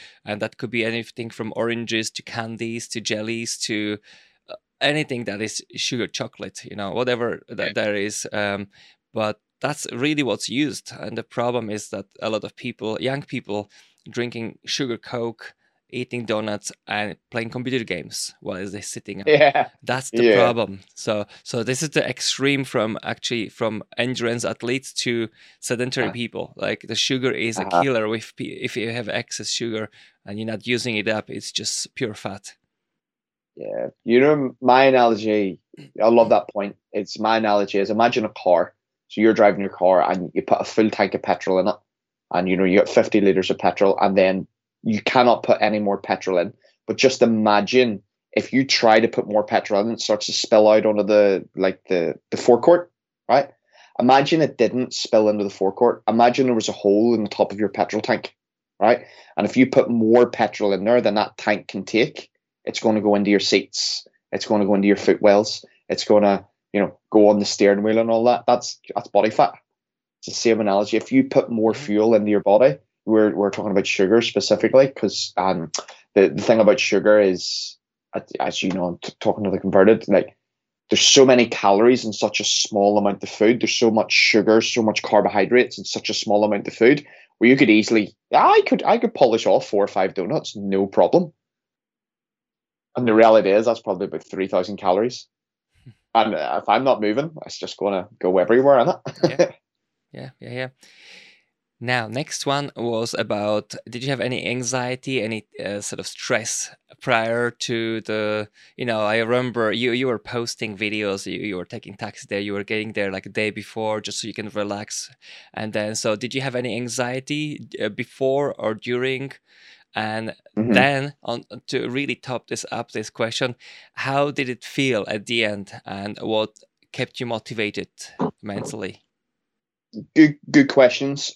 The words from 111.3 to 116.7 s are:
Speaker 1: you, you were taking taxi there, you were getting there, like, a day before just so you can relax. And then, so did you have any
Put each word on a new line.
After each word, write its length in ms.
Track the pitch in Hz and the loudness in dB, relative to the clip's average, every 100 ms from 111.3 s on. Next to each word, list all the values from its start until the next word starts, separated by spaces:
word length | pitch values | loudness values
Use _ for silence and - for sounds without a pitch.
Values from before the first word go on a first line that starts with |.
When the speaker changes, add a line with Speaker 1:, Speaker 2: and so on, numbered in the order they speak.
Speaker 1:
you, 80 | 90 | -8
you 180 | 101 90 | -8 -8
were 80 | |
taking 300 | 87 113 - | -10 -14 -16
taxi 320 | 98 107 - - | -14 -14 -14 -8
there, 120 | 101 | -6
you 140 | 101 | -6
were 100 | 101 | -8
getting 300 | 101 110 107 | -6 -6 -6
there, 180 | 104 98 | -6 -6
like, 140 | 95 101 | -6 -8
a 20 | |
day 220 | 117 107 | -6 -6
before 500 | 107 101 113 110 107 | -6 -12 -8 -6 -6
just 180 | 104 - | -8 -10
so 80 | 110 | -10
you 80 | |
can 140 | 104 104 | -12 -10
relax. 600 | 101 104 101 104 - - _ - - - | -6 -6 -8 -10 -12 -12 _ -20 -20 -16
And 180 | - 107 | -10 -6
then, 220 | 107 104 | -6 -6
so 220 | 110 117 107 | -4 -4 -4
did 180 | 120 | -6
you 60 | 131 | -6
have 160 | 135 123 | -6 -6
any 180 | 123 | -6